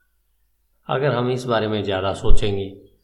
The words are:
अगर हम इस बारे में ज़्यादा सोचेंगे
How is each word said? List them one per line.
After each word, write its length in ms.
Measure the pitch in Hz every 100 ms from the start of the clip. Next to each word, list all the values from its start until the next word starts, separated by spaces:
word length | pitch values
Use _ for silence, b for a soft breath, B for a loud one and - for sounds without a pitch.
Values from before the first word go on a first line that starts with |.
| _ _ _ _ _ _ _ _ -
अगर 240 | 131 143
हम 180 | 120 123
इस 140 | 127
बारे 240 | 127 113 107
में 140 | 107
ज़्यादा 300 | 98 95 95
सोचेंगे 540 | 90 110 - 104 98 98 - - _